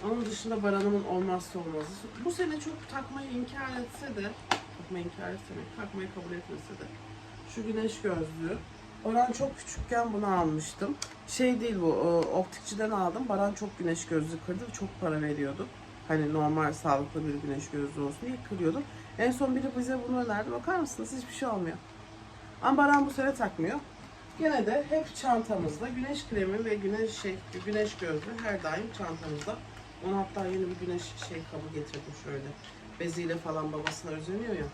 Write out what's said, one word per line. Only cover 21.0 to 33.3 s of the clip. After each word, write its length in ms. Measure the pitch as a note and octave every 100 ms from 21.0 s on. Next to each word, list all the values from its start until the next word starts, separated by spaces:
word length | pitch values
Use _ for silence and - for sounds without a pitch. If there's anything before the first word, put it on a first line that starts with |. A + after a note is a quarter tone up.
| A3+ C4
Hiçbir 180 | B3
şey 140 | - C4
olmuyor. 280 | G#3 E3+ - - - - - - - - -
Ama 140 | B3 C#4
Baran 300 | C#4+ C#4+ C#4
bu 40 |
sene 240 | - C4+
takmıyor. 440 | C4+ G#3 - E3 C#4+ - - - - - -
Gene 280 | D#4+ C4+ G3+
de 180 | C4 D4
hep 280 | D#4 D#4 -
çantamızda 720 | C4+ A#3 A3 G3 E3 D3+ B3
güneş 400 | B3 C4 D4 -
kremi 340 | G#3+ F#3+ G#3
ve 100 | A3+
güneş, 360 | G#3 G3 G#3+ A3+
şey, 240 | - G3+ F#3+ - F#3 F#3
güneş 300 | G#3 G#3+ -
gözlüğü 480 | F3 D3+ F#3 A3+
her 180 | A3+ G3
daim 240 | D#3+ E3 A3+ G#3
çantamızda. 560 | F#3 D#3+ D#3+ D3 C3 A#2+ - - - - F3+
Ona 100 | G3
hatta 280 | F#3+ G3+ F#3
yeni 200 | F#3 F3+
bir 180 | F3+ F3+
güneş 160 | F3
şey 400 | - - - E3 E3
kabı 220 | D#3 D#3
getirdim 380 | D3+ D3 C#3+ C#3 D3
şöyle. 200 | - C#3 C#3 - - - - -
Beziyle 360 | E3+ E3 E3+